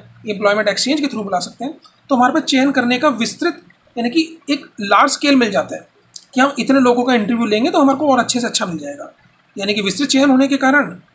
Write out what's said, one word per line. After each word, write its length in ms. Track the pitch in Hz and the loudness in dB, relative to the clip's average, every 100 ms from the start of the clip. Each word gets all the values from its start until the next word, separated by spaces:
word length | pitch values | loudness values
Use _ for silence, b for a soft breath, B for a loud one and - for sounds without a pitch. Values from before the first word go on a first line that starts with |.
| - - 214 | -14 -16 -10
employment 380 | 196 202 208 208 | -2 0 2 0
exchange 320 | 190 247 302 | 0 0 -2
के 60 | 285 | -2
through 180 | 214 | -6
बुला 160 | 196 180 | -4 -4
सकते 260 | - - 254 | -6 -8 -10
हैं, 80 | - b b - | -10 b b -2
तो 60 | 254 | 2
हमारे 180 | 247 | 2
पास 100 | 302 | 0
चयन 280 | 302 262 277 | 0 0 2
करने 260 | 269 240 247 | 0 0 0
का 120 | 302 220 | 0 0
विस्तृत 440 | 233 - 339 - - _ _ 240 | -2 -2 -4 -4 -12 _ _ -6
यानी 140 | 240 | -4
कि 120 | 320 - - - | -2 -2 -4 -6
एक 160 | 294 - - | -6 -6 -10
large 300 | 202 208 277 | 0 4 4
scale 240 | - 285 277 | 2 2 4
मिल 160 | 220 | 2
जाता 240 | 185 127 160 | 0 -4 -8
है 120 | - _ _ - - | -14 _ _ -20 -8
कि 80 | 254 | 0
हम 140 | 277 277 | 0 0
इतने 200 | 240 269 | 0 2
लोगों 240 | 247 247 | 4 2
का 100 | 254 | 2
interview 320 | 240 208 233 220 | 0 0 -2 0
लेंगे 240 | 214 277 | 0 0
तो 100 | 359 | 2
हमारे 160 | 269 269 | 2 2
को 120 | 302 | 0
और 80 | 262 | 0
अच्छे 200 | - 240 | 0 -2
से 80 | 233 | 0
अच्छा 180 | - 196 | -2 -2
मिल 120 | 160 | -8
जाएगा। 340 | 143 143 - - _ _ _ - | -10 -14 -16 -20 _ _ _ -8
यानी 180 | 196 | -4
कि 80 | 214 | -2
विस्तृत 280 | 196 180 285 | -2 -2 0
चयन 200 | 269 277 | 2 4
होने 180 | 254 269 | 4 2
के 100 | 277 | 2
कारण 380 | 262 285 202 180 _ | 2 2 0 -6 _